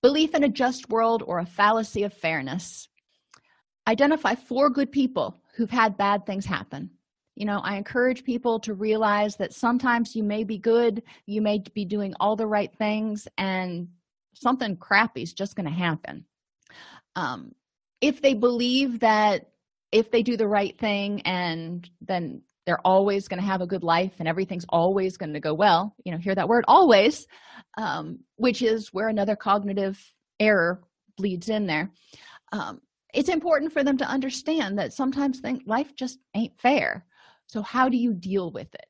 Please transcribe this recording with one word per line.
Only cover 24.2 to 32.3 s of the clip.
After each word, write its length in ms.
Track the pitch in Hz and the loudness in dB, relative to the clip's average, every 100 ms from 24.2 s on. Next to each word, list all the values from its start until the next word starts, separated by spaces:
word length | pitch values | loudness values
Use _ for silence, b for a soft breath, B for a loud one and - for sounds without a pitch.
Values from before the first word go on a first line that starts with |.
| 160 | -2
everything's 380 | 165 190 180 170 | -2 -2 -6 0
always 480 | 170 170 196 185 180 | 2 4 2 -2 -4
gonna 240 | 160 151 | -8 -6
go 140 | 156 | -4
well, 400 | 156 202 170 208 _ | 2 4 4 2 _
you 80 | - | -10
know, 60 | 165 | -6
hear 160 | 175 | -2
that 140 | 196 180 | -2 2
word 160 | 233 - | 2 6
always, 580 | 294 349 208 214 - - B B B B - | 8 8 8 6 2 -12 B B B B -10
um, 400 | - 147 156 170 _ _ | -6 -6 -8 -14 _ _
which 240 | 247 233 | 0 2
is 280 | 233 226 214 | 0 0 -4
where 160 | 185 220 | -4 -2
another 280 | 214 196 208 | 0 -2 -2
cognitive 640 | - 208 202 196 196 196 - _ _ _ | 0 0 0 -2 -4 -6 -16 _ _ _
error 420 | 214 202 170 180 _ _ _ - | 4 4 2 -2 _ _ _ -6
bleeds 320 | 196 180 190 | -4 -4 -4
in 180 | 220 196 | -2 0
there. 240 | 156 190 B B B B | -2 -4 B B B B